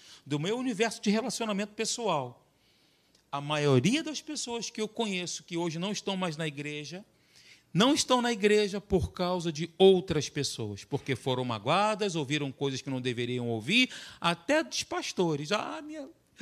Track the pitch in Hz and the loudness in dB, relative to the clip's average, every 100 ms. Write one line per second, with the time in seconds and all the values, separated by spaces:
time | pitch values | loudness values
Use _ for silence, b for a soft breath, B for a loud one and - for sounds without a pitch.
0 | B B - 147 165 240 262 196 226 - | B B -4 -2 0 -2 0 0 0 0
1 | 208 214 247 - 226 196 208 - 220 - | 2 2 0 -2 -2 -2 -4 -4 -4 -2
2 | 220 156 123 123 _ b b b b b | 0 0 -2 -10 _ b b b b b
3 | b b _ 143 143 151 147 131 147 294 | b b _ -8 -2 2 6 6 6 2
4 | 311 285 - 302 - 233 - - 214 - | -2 -8 -8 -8 -6 -6 -6 -6 -6 -4
5 | 220 185 175 - - 170 175 160 196 202 | -4 -4 -4 -8 -8 -6 -4 -4 -6 -4
6 | - 190 180 151 160 143 147 147 147 180 | -4 -4 -4 -4 -6 -6 -8 -8 -10 -12
7 | - b b b b b b 165 247 302 | -16 b b b b b b 4 4 4
8 | - 254 240 233 208 208 208 196 - 190 | 2 2 2 2 4 4 2 -2 0 0
9 | - - 180 180 170 147 170 - 190 185 | 0 -2 -2 -2 -2 -4 -4 6 8 8
10 | 185 151 - 143 131 - 107 101 - - | 4 -2 -2 -4 -4 -4 -8 -10 -8 -6
11 | - 123 135 127 127 113 110 180 208 208 | -4 -2 0 0 0 -2 0 2 2 0
12 | 208 165 135 147 143 - 139 131 - 131 | -2 -2 -2 -2 -2 -2 -4 -4 -4 -4
13 | 127 120 120 123 120 113 110 233 254 B | -2 -2 -2 -2 -2 -4 2 2 2 B
14 | B B 170 175 - 302 - - - 349 | B B -2 0 0 0 0 -6 -6 -6
15 | - - 170 147 151 208 - 311 302 311 | -4 0 0 0 -2 -4 -4 -8 -10 -12
16 | 277 - _ B | -14 -18 _ B